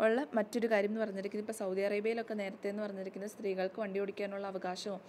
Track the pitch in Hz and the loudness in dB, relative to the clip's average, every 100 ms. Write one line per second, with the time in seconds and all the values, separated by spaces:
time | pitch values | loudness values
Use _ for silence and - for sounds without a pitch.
0 | 220 233 294 226 208 240 226 214 208 220 | 4 4 2 2 2 2 4 4 4 2
1 | 214 196 196 208 214 214 196 190 196 208 | 0 -2 -4 -4 -4 -2 0 2 2 2
2 | 214 226 226 214 196 214 202 208 208 190 | 2 0 -2 -2 -4 -4 -4 -2 -4 -4
3 | 190 190 208 - 214 185 185 185 190 190 | -6 -6 -8 -4 -2 0 0 0 -2 0
4 | 202 - 202 196 202 190 185 180 208 185 | -2 -2 -4 -2 -4 -4 -4 -4 -4 -6